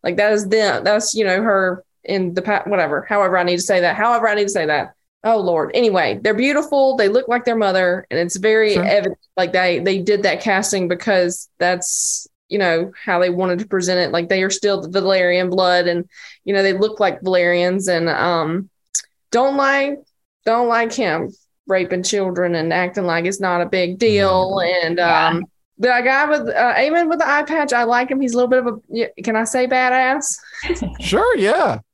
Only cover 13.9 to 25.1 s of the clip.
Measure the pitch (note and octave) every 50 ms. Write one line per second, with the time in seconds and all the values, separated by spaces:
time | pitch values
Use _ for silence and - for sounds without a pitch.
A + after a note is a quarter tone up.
13.9 | F#3 F3+ F3+ C#3+ - E3+ E3+ F3 G3 F#3+ F#3+ F#3+ F#3+ - - G#3 G3+ F#3+ - D#3+
14.9 | F3+ G3 F#3 F#3+ F#3+ F#3+ F3+ F3 F3 F3+ F#3 F3+ F3+ F#3 F#3 F3+ F3+ F3+ F3+ F3
15.9 | E3+ F3 E3+ _ _ - - - - _ _ G3 G3 G3 G3 G3 F#3+ F#3+ G#3 G#3+
16.9 | G#3+ - G#3 F#3+ - - - F#3+ F#3 F3+ F3 F3 F3 F3 F3 F3+ F#3 G3 F#3+ F3+
17.9 | F3+ E3 E3 E3+ D#3 - G#2 F3 F3 E3 E3 D#3 E3 F#3 G3 - _ _ _ _
18.9 | _ - - _ _ _ _ _ - A#3 B3+ C#4 C#4 C#4 C4+ C4+ C#4 C#4 C#4 C#4+
19.9 | C#4+ C#4+ - _ _ _ _ _ _ _ _ G#3+ A3+ A#3 B3 A#3 A#3 A#3 A3+ A3+
20.9 | A#3 - A#3 F#3 D#3 D#3+ - - - _ _ _ _ _ _ - F#3+ F#3+ F3+ F3+
21.9 | F#3 F3+ F3+ - - G3+ G3 F#3 F3+ F3 F3+ F3 F3 E3 D#3+ E3 E3 F3+ F#3 F3+
22.9 | F3+ G#3 F#3+ F3 E3 E3+ E3+ F3+ G3 F#3+ F#3+ F#3 F3+ F3 F3 E3+ - F#3 F3+ F3
23.9 | F3+ F#3 A#3+ A3+ G#3 G3+ G3 F#3+ F#3 F#3 F#3 F#3 F#3+ G3 F3+ E3+ F#3 F3+ E3+ E3
24.9 | E3+ F3 F3 E3+